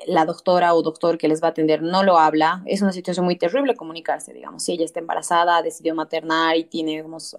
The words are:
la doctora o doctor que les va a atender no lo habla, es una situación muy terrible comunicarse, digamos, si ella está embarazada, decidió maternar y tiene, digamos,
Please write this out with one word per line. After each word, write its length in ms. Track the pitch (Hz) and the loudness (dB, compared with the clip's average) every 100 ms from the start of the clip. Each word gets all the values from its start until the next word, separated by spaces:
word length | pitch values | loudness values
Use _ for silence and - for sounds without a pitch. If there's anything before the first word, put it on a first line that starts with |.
| - | -2
la 180 | 170 | 0
doctora 500 | 160 160 185 180 175 | 0 -2 0 2 4
o 80 | 170 | 2
doctor 360 | 156 156 170 165 | 0 -2 -2 0
que 100 | 151 | 0
les 140 | 156 | 0
va 60 | 165 | 0
a 20 | |
atender 320 | 165 156 151 | 0 0 0
no 200 | 165 185 | 0 2
lo 140 | 196 170 | 4 6
habla, 440 | 156 156 160 185 - | 6 4 2 0 -2
es 160 | 202 | 0
una 100 | 196 | 0
situación 320 | 180 180 175 | -2 -4 -2
muy 120 | 180 180 | 0 0
terrible 380 | 175 262 277 | 0 0 0
comunicarse, 580 | - 160 165 160 147 - | -2 -6 -10 -6 -6 -8
digamos, 300 | 123 143 160 | -18 -16 -10
si 100 | - | -4
ella 120 | 175 | -2
está 160 | 160 170 | -4 -6
embarazada, 600 | 165 160 - 170 175 170 | -6 -6 0 2 4 2
decidió 320 | 160 - 160 | 0 -4 -4
maternar 600 | 160 156 160 160 160 165 165 | -4 -4 -4 -2 0 2 0
y 80 | |
tiene, 280 | 165 165 156 | -2 -6 -4
digamos, 460 | 156 156 165 - | -6 -8 -14 -16